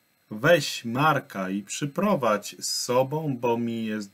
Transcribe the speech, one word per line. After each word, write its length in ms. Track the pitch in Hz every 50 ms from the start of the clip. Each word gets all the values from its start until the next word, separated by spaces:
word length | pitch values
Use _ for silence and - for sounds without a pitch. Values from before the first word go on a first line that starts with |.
| _ _ _ _ _ -
„Weź 540 | 107 107 117 156 175 156 143 - - - -
Marka 680 | 117 113 113 120 123 117 131 131 - - 101 95 92
i 120 | 95 101 101
przyprowadź 920 | - - - 151 143 - - 190 214 196 147 123 110 104 101 - - - -
z 100 | - -
sobą, 680 | - - - - 120 127 135 131 143 156 160 151 131
bo 220 | 117 123 120 117 117
mi 280 | 117 117 113 113 113
jest 240 | 110 107 107 101 98